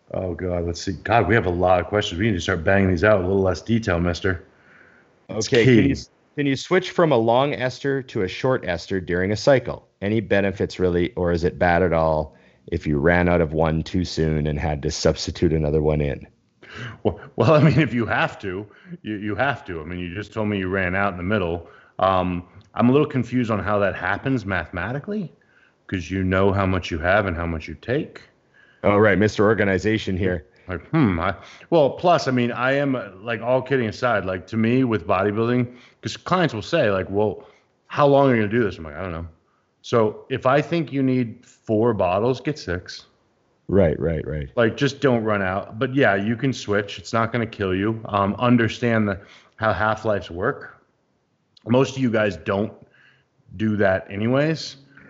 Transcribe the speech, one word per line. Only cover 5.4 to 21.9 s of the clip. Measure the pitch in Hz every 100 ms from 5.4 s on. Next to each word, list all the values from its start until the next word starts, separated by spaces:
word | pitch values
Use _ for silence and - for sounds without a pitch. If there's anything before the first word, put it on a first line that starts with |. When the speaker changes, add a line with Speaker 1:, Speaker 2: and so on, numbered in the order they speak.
| 107
Speaker 2:
Okay, | 120
can | 127 113
Speaker 1:
key. | 139
Speaker 2:
you, | 131 - _ _ 147
can | 143
you | 131
switch | - 185 185
from | - 165
a | 120
long | 113 123 143
ester | 120 127 - 139 135
to | 131 117
a | 95
short | - 131 127 90
ester | 85 - 95
during | 82 87 95
a | 107
cycle? | 147 131 - - _ -
Any | 101 113
benefits, | 90 101 98 92 90 -
really, | 90 87 85
or | 87 87
is | 85 87
it | -
bad | 90 85
at | 90
all | 82 80 78 76 - _ _ -
if | 90 78
you | 73
ran | 78 87 87
out | 87
of | 78
one | 78 80 80
too | 80 92
soon | 85 - 80 78 76
and | 73
had | 78 73
to | 76
substitute | - 80 78 - - 87
another | 80 76 78
one | 76 76
in? | 73 65 - _ _ _ - - 117 -
Speaker 1:
Well, | - - - -
well, | 113
I | 151
mean, | 151 139
if | 143
you | 120 104
have | 120 156 -
to, | 98 92 107 - - -
you, | 107 104
you | 104 101
have | 139 - -
to. | 82
I |
mean, | 78 90
you | 87 92
just | 98
told | 110 104
me | 101
you | 92
ran | 98 90 95
out | 101
in | 90
the |
middle. | 90 107 85 87 - - _